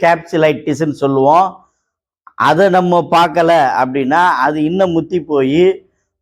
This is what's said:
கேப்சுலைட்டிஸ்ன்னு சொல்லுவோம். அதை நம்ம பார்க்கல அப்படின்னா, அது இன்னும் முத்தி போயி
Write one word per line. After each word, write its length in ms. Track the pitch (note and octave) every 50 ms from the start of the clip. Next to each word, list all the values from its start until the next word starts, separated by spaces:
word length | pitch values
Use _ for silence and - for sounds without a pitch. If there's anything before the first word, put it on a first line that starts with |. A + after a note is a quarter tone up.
| F3
கேப்சுலைட்டிஸ்ன்னு 960 | E3+ E3+ E3 D#3+ - - E3 D#3 D#3 D3+ C3+ - - C#3+ B2+ D#3+ D3+ C3+ - C#3
சொல்லுவோம். 440 | C#3 C3+ C3+ C3+ C#3 D#3 F3 F#3+ F#3 - - _ _ _ _ _ _ _ _ _ _ _ _ _ - -
அதை 340 | - A#2 C#3 D#3 E3 G3 G3
நம்ம 400 | F3+ F#3 F3+ F3 F3 F3 D#3+ E3+
பார்க்கல 420 | F3 E3 E3+ F3 D3+ F3 E3 E3 E3+ E3 C#3+ C3 F2+ G#2+
அப்படின்னா, 420 | C3 B2+ B2+ C#3 C3+ B2+ D3 E3+ F3+ F3+ D#3 B2 C3
அது 200 | C#3+ D3+ D#3 D3+
இன்னும் 260 | D#3 F3 F#3+ F#3+ F3+
முத்தி 320 | E3 E3 D#3+ E3 F3+ F3 D3
போயி 420 | D3+ D3+ C#3 C3+ C3 C#3+ E3 F3+ F#3+ F#3 F#3+ - _ _ _ _ _ _ _